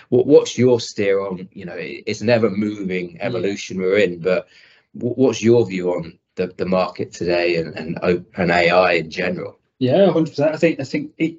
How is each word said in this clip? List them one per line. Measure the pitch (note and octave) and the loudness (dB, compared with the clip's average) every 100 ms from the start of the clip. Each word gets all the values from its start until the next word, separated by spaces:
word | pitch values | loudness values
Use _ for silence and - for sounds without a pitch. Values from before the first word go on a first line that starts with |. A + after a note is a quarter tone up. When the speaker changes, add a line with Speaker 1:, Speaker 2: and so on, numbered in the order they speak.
| - | 0
Speaker 1:
what, | B2 C#3 | 2 6
what's | D#3 - - | 6 6 2
your | B2 A#2 | 2 2
steer | - - G2 G2 | 0 -4 0 0
on, | G2 F2+ F#2 | -2 -8 -14
you | - F2+ | -16 -14
know, | |
it, | F2 E2 D2 - | -10 -10 -10 -8
it's | G#2 | -4
an | G#2+ | 0
ever | A#2 A2 | 2 2
moving | G2 G#2+ G#2 F#2+ F#2 F2 - | 0 -4 -4 -6 -6 -6 -8
Speaker 2:
Yeah. | G2 | -6
Speaker 1:
evolution | F2+ F#2+ G2+ - F#2+ | -4 -4 -6 -8 -4
we're | F#2 G2+ | 0 2
in, | F#2 F2 | 2 0
but | F2+ F2 - _ _ _ _ | -2 -2 -4 _ _ _ _
wh-, | - A#2+ C3 | -8 -6 0
what's | B2+ G#2+ | 2 2
your | A2 A#2+ G2 | 4 4 2
view | F#2 F2+ | -2 -4
on | F2 E2+ - _ - | -4 -6 -16 _ -6
the, | F2+ - | -6 -4
the | F#2 | -2
market | F#2 F2+ - F#2+ | 0 0 -4 -10
today | - F2 F2 F2 E2+ | -6 -2 0 0 -2
and, | D#2+ D#2 | -4 -8
and | D#2 E2+ | -10 -4
Open | F2+ F2 - - F2 | -2 -2 -4 -4 0
A | F2 E2+ | 2 4
I | F2+ F#2 | 4 4
in | E2+ D#2 | 2 -2
general? | F2+ F2+ F2+ - - _ - | -6 -6 -6 -10 -14 _ -4
Speaker 2:
Yeah, | B2+ D#3+ G3 | 2 4 4
hundred | E3 D3+ | 4 0
percent. | - D3+ | 0 -2
I | D#3 | 2
think, | E3+ D3 | 0 0
I | C3+ | -6
think | D3+ - - | -6 -8 -4
it, | E3 | -6